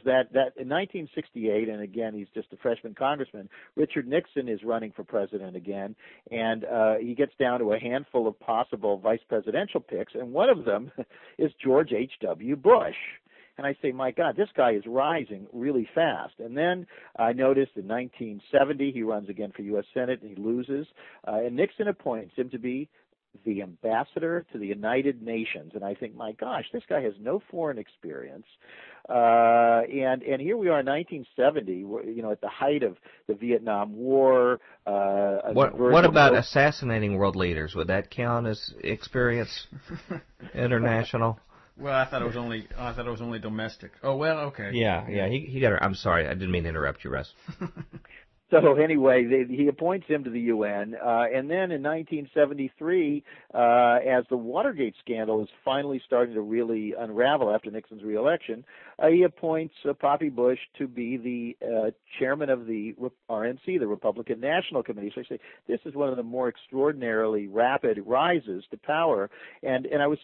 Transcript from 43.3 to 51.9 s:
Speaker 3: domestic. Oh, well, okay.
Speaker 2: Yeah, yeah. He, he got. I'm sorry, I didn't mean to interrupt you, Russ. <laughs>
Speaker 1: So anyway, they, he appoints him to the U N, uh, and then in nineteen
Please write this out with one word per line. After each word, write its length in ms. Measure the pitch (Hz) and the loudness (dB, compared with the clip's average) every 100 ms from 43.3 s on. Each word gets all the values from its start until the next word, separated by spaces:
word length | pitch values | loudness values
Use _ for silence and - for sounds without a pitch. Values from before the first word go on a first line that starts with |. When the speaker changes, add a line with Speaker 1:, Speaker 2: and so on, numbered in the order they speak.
| 113 | -6
Speaker 3:
domestic. 540 | 107 107 110 - 107 _ | -6 -6 -6 -8 -20 _
Oh, 120 | 135 139 | -4 0
well, 220 | 156 156 143 | 0 -2 -4
okay. 200 | 135 101 | -6 -4
Speaker 2:
Yeah, 340 | 117 110 85 - | 2 2 2 -2
yeah. 200 | 101 95 | -2 0
He, 180 | 131 156 | -2 -4
he 120 | 131 | 0
got. 220 | 120 98 | 2 4
I'm 120 | 98 | 0
sorry, 320 | 95 95 85 76 | 0 0 2 0
I 80 | |
didn't 160 | 92 92 | -2 -2
mean 140 | 90 | 0
to 40 | 82 | -2
interrupt 360 | 80 69 69 | -2 -2 -4
you, 60 | - | -6
Russ. 220 | 67 69 _ - - | -6 -8 _ -16 -10
<laughs> 120 | 180 - - 175 - - _ _ - | -10 -10 -16 -18 -20 -20 _ _ 4
Speaker 1:
So 240 | 160 156 | 6 8
anyway, 520 | 139 156 151 131 127 120 | 6 4 4 6 6 6
they, 280 | 131 123 | 2 2
he 140 | 131 143 | 2 2
appoints 400 | 139 170 190 - | 2 0 -2 -2
him 160 | 151 | -4
to 60 | 127 | -2
the 100 | 120 | -2
U 240 | 117 110 | 0 2
N, 320 | 104 101 107 113 | 0 -2 -6 -4
uh, 260 | 120 117 117 | 0 2 2
and 160 | 131 139 | 0 -2
then 220 | 175 185 | -2 -2
in 120 | 151 | -2
nineteen 460 | 147 | -4